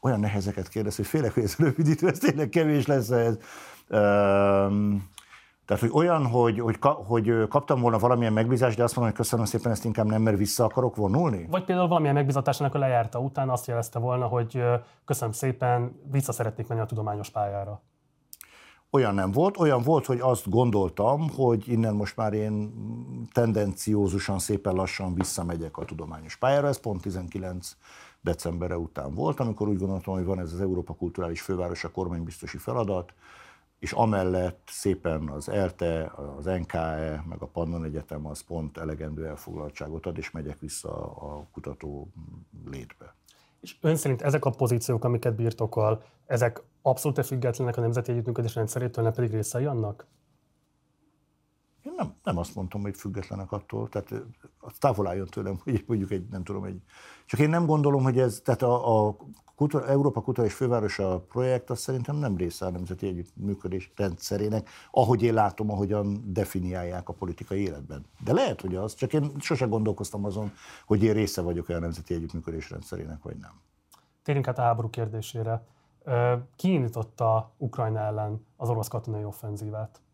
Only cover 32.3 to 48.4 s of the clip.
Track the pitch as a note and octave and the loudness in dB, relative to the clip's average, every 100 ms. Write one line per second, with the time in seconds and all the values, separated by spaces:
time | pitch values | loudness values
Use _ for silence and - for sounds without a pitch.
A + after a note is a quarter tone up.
32.3 | E2 E2 D2+ - B2 G#2 F#2 F2 _ - | -10 -14 -12 -4 -2 0 -2 -4 _ -20
33.3 | - - - _ _ - - A2+ G2+ F#2 | -20 -20 -20 _ _ -6 2 4 4 2
34.3 | F#2 F2+ F2 - - G2+ F2 F2 D#2 D#2 | 2 0 -4 -14 -4 -2 0 -2 -4 -4
35.3 | C#2+ D2 G2+ F#2 - E2+ E2 D#2+ - C#2+ | -8 -4 -2 -2 -2 -2 -2 -4 -10 -14
36.3 | C#2 D#2 F#2 E2 E2+ D#2+ D#2+ D#2+ D#2 E2 | -8 -4 -2 -2 -2 -2 -2 -4 -6 -8
37.3 | E2 D#2 - E2 E2+ D#2+ D2+ C#2+ D2+ D2+ | -10 -8 -4 -4 -4 -6 -8 -8 -10 -10
38.3 | D2 - E2+ D#2 D#2 D#2+ D2+ D#2 D2+ D#2 | -12 -10 -8 -8 -8 -8 -6 -8 -8 -8
39.3 | D2+ - E2 D2 - D2 D#2+ F2+ D#2+ D#2 | -10 -12 -10 -10 -10 -10 -8 -8 -8 -10
40.3 | D#2+ D2+ D2 D#2 - - - - - D2 | -10 -10 -10 -12 -10 -10 -10 -12 -12 -14
41.3 | D2 D2 - D2 C#2+ D2+ C#2+ D2 - D#2+ | -14 -14 -14 -14 -12 -12 -12 -14 -16 -18
42.3 | E2 F2 E2 - C3+ A2+ - - _ _ | -18 -20 -20 -14 -14 -14 -20 -20 _ _
43.3 | _ _ _ - - D#3+ D#3 D3 B2 C#3+ | _ _ _ -20 -2 0 2 0 0 2
44.3 | D3 C#3 A#2+ B2 A#2+ - A#2 B2 A#2+ B2 | 2 0 2 2 2 0 0 2 0 0
45.3 | A2 A#2 A2+ A2 - G#2+ A2 - _ _ | 0 -2 -2 -2 2 2 0 -4 _ _
46.3 | B2 A#2+ A2+ - _ - B2+ D3+ C3+ B2+ | 0 0 0 -20 _ 0 0 0 0 -2
47.3 | C3 B2 A#2 B2+ A#2 A#2 A#2 A#2 A#2+ A#2 | -2 -2 -2 -2 0 0 0 0 -2 -2
48.3 | A#2 | -2